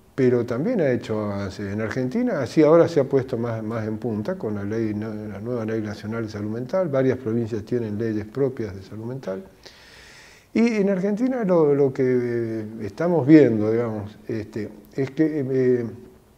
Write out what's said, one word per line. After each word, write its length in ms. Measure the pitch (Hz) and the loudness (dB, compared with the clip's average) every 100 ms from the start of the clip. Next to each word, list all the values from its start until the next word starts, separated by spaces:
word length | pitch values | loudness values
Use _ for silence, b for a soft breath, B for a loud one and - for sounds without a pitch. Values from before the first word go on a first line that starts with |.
| _ - | _ 2
pero 300 | 127 123 117 | 4 4 0
también 340 | 120 180 247 | -2 0 2
ha 100 | 147 | 2
hecho 300 | 120 - 107 | 0 -2 -4
avance. 500 | 104 101 98 87 101 | -2 -4 -6 -6 -6
En 100 | 101 | -4
Argentina, 580 | 110 131 127 220 247 180 | -4 -2 -2 -2 -2 -2
así 240 | 120 - | -2 4
ahora 240 | 147 170 165 | 6 8 6
se 140 | 160 | 4
ha 20 | |
puesto 340 | 131 139 120 117 | 2 2 0 -4
más, 240 | 117 113 | -4 -4
más 240 | 107 113 107 | -4 -4 -4
en 120 | 110 | -6
punta 380 | 120 107 107 185 | -4 -4 -4 -6
con 200 | 113 104 | -6 -6
la 80 | |
ley, 300 | 101 113 110 | -4 -4 -2
¿no? 200 | 104 110 | -4 -6
La 280 | 107 107 101 | -8 -10 -10
nueva 240 | 110 123 110 | -6 -6 -4
Ley 160 | 110 | -4
Nacional 420 | 107 98 107 113 110 | -4 -8 -8 -6 -6
de 60 | |
Salud 180 | 104 107 | -6 -6
Mental. 380 | 113 127 190 180 | -6 -4 -2 0
Varias 300 | 135 131 117 | 2 2 0
provincias 460 | 110 117 113 110 101 | -2 -2 -2 -6 -4
tienen 320 | 123 110 104 | -4 -4 -4
leyes 280 | 113 107 104 | -4 -4 -6
propias 480 | - 139 127 107 | -2 -2 -2 -8
de 80 | 95 | -8
salud 240 | 98 104 113 | -14 -12 -10
mental. 380 | 131 190 190 196 B B B B B B B B B B | -10 -8 -10 -12 B B B B B B B B B B
Y 240 | 220 233 214 | 2 2 4
en 120 | 196 | 2
Argentina 540 | 190 196 208 254 254 | 2 0 0 0 0
lo, 320 | 208 175 151 143 | 2 4 6 4
lo 180 | 139 | 2
que, 100 | 131 | 2
eh, 640 | 127 127 123 120 117 110 107 113 | 2 2 2 -2 -2 -4 -8 -8
estamos 460 | 104 - 170 170 131 | -10 -4 0 2 8
viendo, 420 | 156 131 113 107 | 8 8 4 2
digamos, 480 | 113 120 107 101 - - | 0 0 -4 -8 -14 -8
este, 440 | 110 104 113 101 - - - | -6 -6 -8 -10 -12 -14 -6
es 160 | 131 | -6
que, 340 | 135 156 151 131 | 0 0 0 -2
eh, 380 | 131 127 123 113 107 - - _ | 0 2 2 0 -10 -18 -20 _